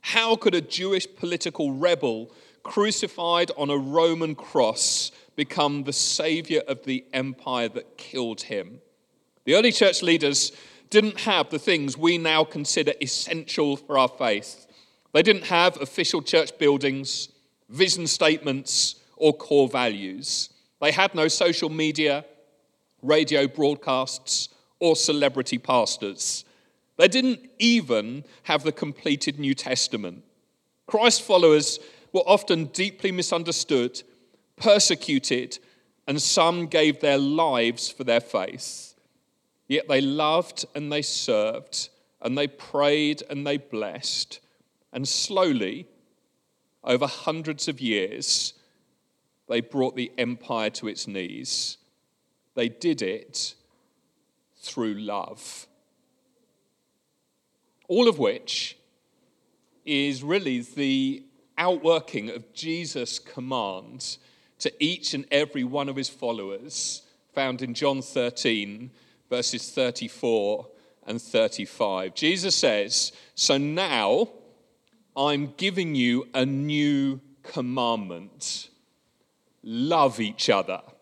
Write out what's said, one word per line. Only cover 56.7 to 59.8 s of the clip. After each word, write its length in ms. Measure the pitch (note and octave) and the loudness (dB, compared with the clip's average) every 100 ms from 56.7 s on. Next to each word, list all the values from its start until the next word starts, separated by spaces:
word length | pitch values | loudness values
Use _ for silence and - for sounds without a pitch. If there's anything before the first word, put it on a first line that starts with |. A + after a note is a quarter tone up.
| _ _ _ _ _ _ _ _ _ _ _ _ | _ _ _ _ _ _ _ _ _ _ _ _
All 220 | F#3 A#3+ | 4 4
of 100 | D#3+ | 4
which 580 | A2 A#2+ - - - - _ _ _ _ _ _ _ _ _ _ | 0 -2 -6 -8 -8 -12 _ _ _ _ _ _ _ _ _ _